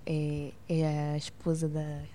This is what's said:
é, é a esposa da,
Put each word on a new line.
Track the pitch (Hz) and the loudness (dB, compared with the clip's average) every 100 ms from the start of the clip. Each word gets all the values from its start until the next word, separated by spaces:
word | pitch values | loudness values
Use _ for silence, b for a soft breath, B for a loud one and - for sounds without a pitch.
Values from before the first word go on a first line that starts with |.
é, | - 156 151 147 143 - - | -2 0 2 0 -4 -8 0
é | 160 156 151 147 | 4 4 4 2
a | 147 | 0
esposa | - - 170 160 160 | -2 -4 0 2 2
da, | 151 151 147 147 | 0 -4 -6 -10